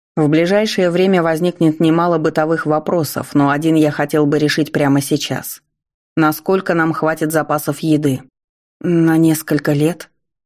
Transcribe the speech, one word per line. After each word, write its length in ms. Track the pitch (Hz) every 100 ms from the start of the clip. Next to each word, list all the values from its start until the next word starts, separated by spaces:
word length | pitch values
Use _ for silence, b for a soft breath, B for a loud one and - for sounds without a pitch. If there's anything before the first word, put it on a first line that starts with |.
| _ -
«В 140 | 151
ближайшее 640 | 156 170 202 214 - 180
время 300 | 175 190 190
возникнет 600 | 165 160 175 175 160 156
немало 380 | 160 165 175 165
бытовых 460 | 160 156 156 160 151
вопросов, 720 | 151 156 180 147 - 143 143
но 140 | 139
один 260 | 147 160 160
я 160 | 151
хотел 340 | 147 147 156 147
бы 140 | 147
решить 320 | 147 - 147
прямо 300 | 160 143 139
сейчас. 600 | 139 147 - 131 - - _ _ _ _ _ -
Насколько 540 | 156 156 - 190 190
нам 180 | 170 160
хватит 400 | 156 156 160 156
запасов 480 | 160 147 151 - 143
еды?» 440 | 160 151 147 131 - _ _ _ _ -
«На 340 | 180 170 165 160
несколько 560 | 160 156 - 151 160
лет», 380 | 147 151 175 - _ _ _